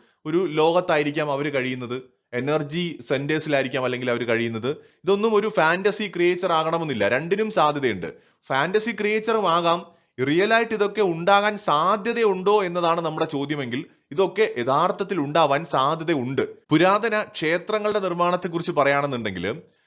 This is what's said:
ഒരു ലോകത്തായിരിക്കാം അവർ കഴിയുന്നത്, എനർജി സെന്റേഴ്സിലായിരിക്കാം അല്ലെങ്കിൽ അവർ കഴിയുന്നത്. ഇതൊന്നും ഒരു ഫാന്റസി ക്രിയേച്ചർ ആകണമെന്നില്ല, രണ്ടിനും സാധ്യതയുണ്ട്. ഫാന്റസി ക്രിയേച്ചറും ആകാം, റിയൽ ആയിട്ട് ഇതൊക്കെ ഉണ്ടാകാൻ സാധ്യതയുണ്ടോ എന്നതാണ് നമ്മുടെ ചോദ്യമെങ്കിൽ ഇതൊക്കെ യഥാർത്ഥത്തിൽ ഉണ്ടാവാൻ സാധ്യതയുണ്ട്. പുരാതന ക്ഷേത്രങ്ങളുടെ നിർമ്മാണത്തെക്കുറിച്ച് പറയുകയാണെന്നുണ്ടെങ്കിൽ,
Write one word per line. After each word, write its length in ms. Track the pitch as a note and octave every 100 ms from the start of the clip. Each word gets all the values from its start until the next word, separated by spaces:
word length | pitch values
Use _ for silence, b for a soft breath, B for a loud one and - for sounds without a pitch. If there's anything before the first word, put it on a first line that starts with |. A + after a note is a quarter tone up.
| b b D#3
ഒരു 220 | E3+ F3
ലോകത്തായിരിക്കാം 840 | D#3 D#3+ F3 F3+ D3+ D3 D3+ D3+
അവർ 180 | C#3 D3+
കഴിയുന്നത്, 520 | C#3 B2+ B2+ A#2 B2+ - _ _
എനർജി 640 | B2 C3+ D#3 C#3+ E3 F3 C#3 -
സെന്റേഴ്സിലായിരിക്കാം 760 | C3 C#3+ D#3 D#3 C#3 C3 C3 B2+
അല്ലെങ്കിൽ 260 | B2 B2+
അവർ 120 | A#2+
കഴിയുന്നത്. 460 | A#2+ A2+ A#2 A2+ B2 D3+ b b
ഇതൊന്നും 320 | E3 G3+ A3+ G#3
ഒരു 140 | G#3+
ഫാന്റസി 600 | G3+ D#3+ F3+ G3+ G3 G#3 F3
ക്രിയേച്ചർ 360 | F3 F3+ F3+
ആകണമെന്നില്ല, 560 | D#3+ D#3+ E3+ D#3+ A#2 G2+
രണ്ടിനും 440 | B2+ E3 G3+ A3
സാധ്യതയുണ്ട്. 640 | F#3 D3+ D3 B2+ F#2+ E2 - b b -
ഫാന്റസി 440 | C3+ E3 G#3 A3
ക്രിയേച്ചറും 600 | A3+ G#3 A3 A3 A3 F#3
ആകാം, 420 | E3+ E3+ F3 - b b - C3
റിയൽ 260 | E3 G#3+
ആയിട്ട് 200 | A3+ A3+
ഇതൊക്കെ 280 | G#3+ G3+ G#3
ഉണ്ടാകാൻ 560 | F#3+ E3 F3 G3+ G#3 G3+
സാധ്യതയുണ്ടോ 1080 | - D3+ F3+ G#3+ A3+ A#3 G#3+ F#3 F#3+ G#3
എന്നതാണ് 380 | F3+ F3 E3+ E3+
നമ്മുടെ 240 | E3 D#3 D#3
ചോദ്യമെങ്കിൽ 600 | C#3+ C#3 D3+ B2 B2 - b b
ഇതൊക്കെ 420 | D#3 F#3 F#3+ G#3+ B2
യഥാർത്ഥത്തിൽ 640 | A#2+ C#3+ F#3 F#3+ G3 F3+
ഉണ്ടാവാൻ 460 | C#3+ E3 D3 C#3 E3
സാധ്യതയുണ്ട്. 840 | C#3 C#3 D#3+ D#3+ D3 B2 C#3 - - -
പുരാതന 540 | D#3 F#3 G#3 A3+ G#3+
ക്ഷേത്രങ്ങളുടെ 760 | - - D#3 F3 F3 G#3+ G#3 G3+
നിർമ്മാണത്തെക്കുറിച്ച് 720 | F#3+ E3+ F3 F3+ E3+ E3 E3+
പറയുകയാണെന്നുണ്ടെങ്കിൽ, 880 | D3+ C#3 C#3+ C#3+ B2 G#2+ F2+ F#2+ B2 - _